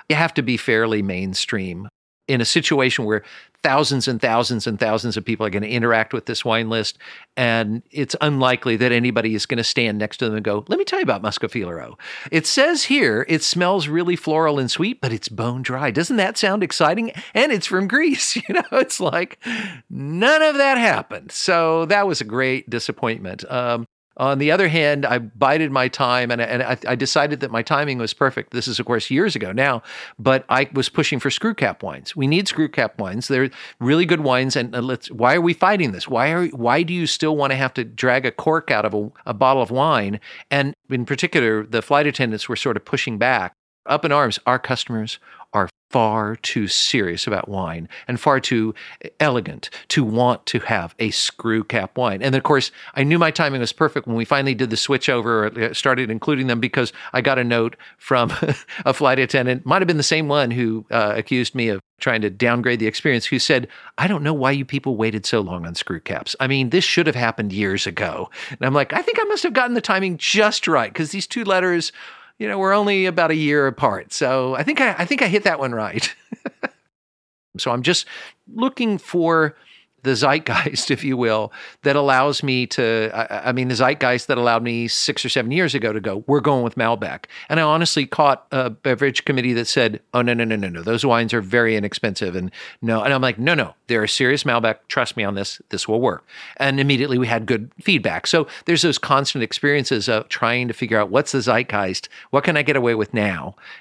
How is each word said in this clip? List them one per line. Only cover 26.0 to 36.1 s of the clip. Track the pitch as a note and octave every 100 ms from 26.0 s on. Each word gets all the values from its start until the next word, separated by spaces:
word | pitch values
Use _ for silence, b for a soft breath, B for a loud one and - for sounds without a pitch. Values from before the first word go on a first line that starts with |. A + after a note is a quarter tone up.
| C3 B2 A#2+
and, | A#2+
and | A2+ B2
I, | A#2+ B2 -
I | B2
decided | C3+ D#3 D3 D3
that | C3
my | A2+
timing | A#2 C#3+ D3 B2+
was | A2+
perfect. | - C3+ B2 A2
This | A#2+ B2
is, | A2+
of | -
course, | A#2 -
years | C3 G#3 C#3
ago | G2+
now, | G#2 C#3 A#2+ B B B -
but | A2+ C3 -
I | B2+ C3+
was | C3+ B2+
pushing | - D3+ F#3
for | C#3
screw | - A3
cap | G#3+ A2+ F2
wines. | F#2+ C2+ C2+ E3+
We | C3+
need | D#3+ G3
screw | - D3+
cap | - A2+ -
wines. | F#2+ G2+ -
They're | C3 C3+ B B B
really | B2 D#3 F3
good | F3
wines, | C#3+ B2+ C3 C3
and, | A#2+
uh, | B2
let's, | B2 B2 -
why | A#2 B2 E3+
are |
we | E3+
fighting | E3+ F#3 G#3 D3
this? | F#2
Why | -